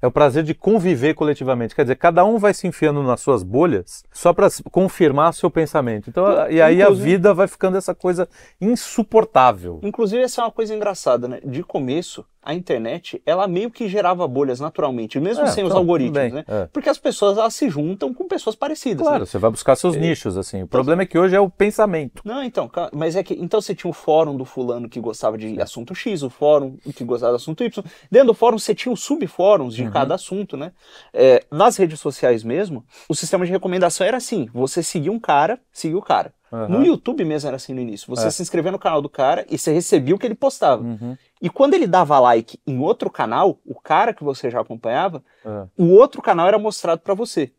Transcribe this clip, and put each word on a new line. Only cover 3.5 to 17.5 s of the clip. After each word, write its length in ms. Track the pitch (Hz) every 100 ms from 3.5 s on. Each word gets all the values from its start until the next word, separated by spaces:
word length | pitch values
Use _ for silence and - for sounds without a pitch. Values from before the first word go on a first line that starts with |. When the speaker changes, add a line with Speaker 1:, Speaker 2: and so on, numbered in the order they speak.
| 117 175 110 90 - _
Speaker 1:
só 220 | - 175
pra 140 | 170 196
s-, 160 | - -
confirmar 600 | - 185 - 160 139 160
seu 160 | 160 175
pensamento. 580 | 165 156 160 123 107 104
Então, 160 | 120 190
a-, 240 | 190 156
e 100 | 160
aí 220 | 160 175
a 40 | 202
Speaker 2:
Inclusive 200 | 196 135
Speaker 1:
vida 220 | 185 185 175
vai 120 | 190
ficando 300 | - 190 190
essa 160 | 185
coisa 340 | 180 180 175 180 _ - _
insuportável. 1200 | 190 240 - - 226 220 220 139 127 101 87 85
Speaker 2:
Inclusive, 400 | 202 208 220 226
essa 180 | 254 -
é 20 | 233
uma 60 |
coisa 220 | - 220 214
engraçada, 520 | 208 190 - 120 123
né? 120 | 127 139
De 180 | 131
começo, 640 | 175 185 131 147 175 - - _
a 120 | - 160
internet, 680 | 180 139 113 160 - -
ela 240 | - 175 202
meio 220 | 175 233
que 180 | - 220
gerava 400 | 196 180 180 170
bolhas 320 | 127 143 123
naturalmente, 600 | 151 - 151 123 113 -
mesmo 240 | 165 247
Speaker 1:
É, 40 | 285
Speaker 2:
sem 120 | -
os 60 | 190
Speaker 1:
então, 80 | 196
Speaker 2:
algoritmos, 400 | 175 170 127 143
Speaker 1:
tudo 100 | 127
bem, 100 | 131 156
Speaker 2:
né? 160 | 107
Speaker 1:
é. 40 | 90
Speaker 2:
Porque 160 | - 285
as 80 | -
pessoas, 400 | 285 214 202 202
elas 160 | 220